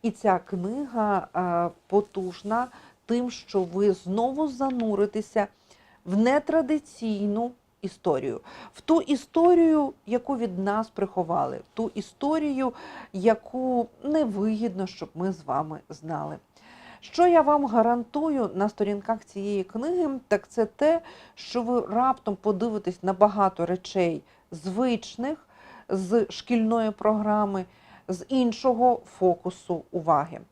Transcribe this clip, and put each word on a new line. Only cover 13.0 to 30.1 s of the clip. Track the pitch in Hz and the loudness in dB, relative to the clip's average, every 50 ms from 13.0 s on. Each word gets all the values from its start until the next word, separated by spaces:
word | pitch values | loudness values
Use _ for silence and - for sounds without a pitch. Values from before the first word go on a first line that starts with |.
| - - - | -18 -10 -8
яку | 190 180 226 220 220 - - - 254 254 262 254 240 240 - _ _ - | 2 4 4 4 2 -2 -10 -8 -4 -2 0 0 0 -2 -2 _ _ -6
невигідно, | 285 302 311 302 233 202 202 202 220 220 208 226 190 180 185 196 185 | -2 0 0 0 0 -2 -2 -2 -2 -2 -2 -4 -4 -4 -4 -6 -6
щоб | - - 170 - _ | -6 -12 -14 -12 _
ми | 160 180 190 | -6 -4 -4
з | 185 - - | -4 -6 -6
вами | - 127 139 156 156 156 147 - _ | -4 -2 -2 -2 -4 -8 -14 -14 _
знали. | 160 151 160 156 165 151 151 151 156 - _ _ _ _ _ - - - - - - - | -20 -16 -10 -8 -8 -6 -6 -8 -10 -12 _ _ _ _ _ -20 -20 -20 -20 -20 -20 -20
Що | - - - - 349 359 | -20 -12 2 4 4 6
я | 339 330 | 6 6
вам | 294 277 294 294 285 | 6 6 4 2 2
гарантую | 254 208 240 220 233 240 240 233 - - 294 302 320 294 269 233 185 - | 2 2 2 4 4 2 0 -2 -6 -6 -4 -2 -2 0 0 -2 -2 0
на | 180 196 214 | -2 -2 -2
сторінках | - - 208 202 208 202 196 - 226 220 - | 0 -2 -2 -2 -2 -6 -4 -4 -6 -6 -6
цієї | _ - 196 196 202 208 196 185 | _ -12 -8 -6 -4 -4 -4 -4
книги, | 190 - 220 247 320 359 359 349 294 269 254 - _ | -4 -6 -6 -4 -2 -2 0 -2 -2 -4 -6 -2 _
так | 208 202 - _ | -2 -2 -2 _
це | - - 226 | -2 -2 -2
те, | 220 _ - 285 311 339 330 330 - - - - - _ | -2 _ 2 2 4 4 2 -2 -8 -20 -20 -20 -20 _
що | - - - - 240 | -20 -18 -6 -4 -4
ви | 240 226 247 240 | -2 0 0 -2
раптом | - - 202 226 254 262 247 254 _ 220 202 | -2 0 0 0 2 2 0 0 _ -6 -6
подивитесь | - - 214 208 185 214 240 214 208 208 185 180 - - | -2 -2 -2 0 0 0 -2 -2 -4 -4 -6 -6 -4 -2
на | 190 190 | -4 4
багато | 180 208 208 202 208 202 190 185 - 170 | 4 4 4 6 4 2 2 2 0 -2
речей | 170 180 185 _ - - 196 180 170 160 147 - _ _ _ _ _ - | -2 -2 -4 _ -6 -2 0 0 0 0 -4 -8 _ _ _ _ _ -18
звичних | 165 151 190 185 208 254 254 240 220 - - - - 240 277 320 - _ _ _ - - - - - - _ | -10 -8 -6 -2 0 0 0 0 -2 -4 -10 -10 -8 -6 -6 -6 -8 _ _ _ -20 -20 -20 -20 -20 -8 _
з | - 190 190 175 208 233 220 - | -4 -4 -2 2 2 0 0 0
шкільної | - - - - 240 233 220 220 226 233 220 214 | -6 -16 -4 0 0 2 2 2 2 2 0 -2
програми, | 208 - - 214 220 208 214 214 208 214 208 202 196 190 185 - _ _ _ - - - _ - | -4 0 0 0 2 2 2 0 2 2 2 0 -2 -4 -6 -8 _ _ _ -20 -20 -20 _ -8
з | 185 175 - - | -8 -8 -4 -2
іншого | 269 262 254 240 226 - - 262 247 226 247 254 240 233 - | 0 2 2 2 0 0 0 0 2 4 4 4 4 2 -2
фокусу | - - - 185 185 175 180 - 185 - - - - 175 170 - _ | -16 -6 2 2 2 2 2 -4 -10 -10 -10 -6 -6 -6 -6 -6 _
уваги. | - 180 156 165 | -8 -4 2 2